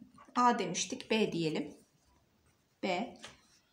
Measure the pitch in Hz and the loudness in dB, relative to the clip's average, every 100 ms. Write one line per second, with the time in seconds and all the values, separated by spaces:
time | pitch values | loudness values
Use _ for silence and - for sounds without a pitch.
0 | - - - - 247 240 180 185 - - | -20 -20 -6 2 4 4 0 -4 -4 -6
1 | - 220 208 170 160 175 294 - _ _ | -2 2 2 0 0 -2 -4 -10 _ _
2 | _ _ _ _ _ _ _ _ 202 180 | _ _ _ _ _ _ _ _ -2 -2
3 | 247 - - - _ _ _ | -4 -10 -20 -20 _ _ _